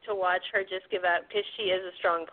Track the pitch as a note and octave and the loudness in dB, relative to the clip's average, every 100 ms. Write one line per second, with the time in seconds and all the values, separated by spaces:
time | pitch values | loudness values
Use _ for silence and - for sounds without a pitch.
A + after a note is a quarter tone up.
0 | - G3+ F3+ F#3 - G#3 F#3+ F#3 - F#3+ | -6 0 2 0 0 -2 -2 -6 -4 0
1 | F3+ F3 - G#3 G3+ - G3+ F#3 F#3 - | 2 2 0 -4 -4 -2 0 0 -2 -2
2 | F#3 E3+ D#3+ | 2 2 -2